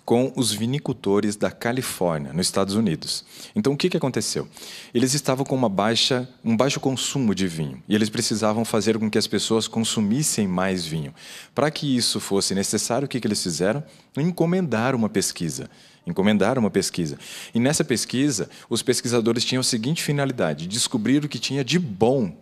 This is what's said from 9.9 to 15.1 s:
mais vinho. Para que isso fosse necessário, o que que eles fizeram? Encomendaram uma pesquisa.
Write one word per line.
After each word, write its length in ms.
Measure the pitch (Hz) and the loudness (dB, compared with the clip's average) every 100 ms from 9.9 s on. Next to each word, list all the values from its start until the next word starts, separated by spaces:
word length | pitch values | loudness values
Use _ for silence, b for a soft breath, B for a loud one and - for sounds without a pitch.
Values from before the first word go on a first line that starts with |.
| - 101 127 151 - 98 | 2 2 2 0 0 0
mais 380 | 90 95 92 80 | 2 0 0 -2
vinho. 280 | 78 71 - B B B - | -4 -6 -12 B B B 0
Para 160 | 147 | 0
que 240 | - 147 127 | 0 0 0
isso 240 | - 107 | 0 -2
fosse 340 | - 98 - | 0 0 0
necessário, 520 | 98 98 107 - 120 139 | 0 0 -2 0 -2 -2
o 20 | |
que 140 | 123 | -2
que 60 | 110 | -2
eles 140 | 104 | -2
fizeram? 400 | 92 80 92 135 - b b 131 | -2 0 0 0 -6 b b -2
Encomendaram 800 | 165 175 165 185 170 110 123 123 | 0 2 2 2 0 0 0 2
uma 120 | |
pesquisa. 600 | 107 | 0